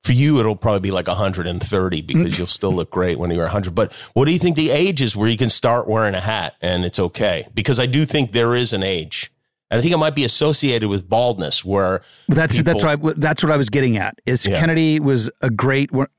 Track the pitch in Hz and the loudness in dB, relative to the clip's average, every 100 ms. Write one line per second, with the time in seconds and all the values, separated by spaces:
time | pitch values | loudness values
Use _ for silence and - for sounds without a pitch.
0 | - 113 143 147 110 104 120 101 98 92 | 0 2 4 4 2 0 0 0 0 -2
1 | 90 90 98 90 85 87 - 101 92 85 | -2 -2 -2 -4 -6 -6 -2 0 0 -4
2 | 80 156 165 - 85 - 101 92 85 - | -2 0 0 -2 -4 -2 -2 -2 -4 -2
3 | 90 80 87 85 80 95 92 87 104 - | -2 -2 -2 -2 -2 -2 -2 -2 -2 -4
4 | - - 139 170 175 156 156 139 185 160 | -6 0 2 2 0 0 0 2 0 0
5 | 127 101 110 113 120 - 123 120 104 110 | -2 0 0 0 -2 0 0 0 0 0
6 | 110 95 95 110 82 - 87 90 90 - | 0 0 -2 -2 -4 -6 -4 -2 -2 -2
7 | 90 - 104 85 - - 104 123 127 131 | -4 0 -2 -2 -4 -4 0 0 0 0
8 | 156 156 123 110 117 120 120 104 95 92 | 0 0 0 0 2 2 0 -2 -2 -4
9 | 80 - - _ _ _ _ 117 165 170 | -6 -10 -12 _ _ _ _ -2 0 2
10 | 156 143 123 - 151 147 139 120 107 98 | 0 0 -2 0 0 2 0 0 0 -2
11 | 90 113 123 101 78 - 92 98 92 92 | 0 0 2 0 -4 -4 -2 0 2 0
12 | _ - - 143 160 - 151 160 160 147 | _ -16 -2 2 2 2 2 2 2 0
13 | 156 151 151 151 160 151 123 135 131 110 | -2 0 0 0 2 2 2 2 2 2
14 | 95 - - 123 98 104 165 160 160 156 | -2 -6 -4 -2 0 2 2 2 2 2
15 | 143 131 110 - 131 107 127 135 143 127 | 2 0 0 -2 -2 0 2 2 0 -2
16 | 139 | -2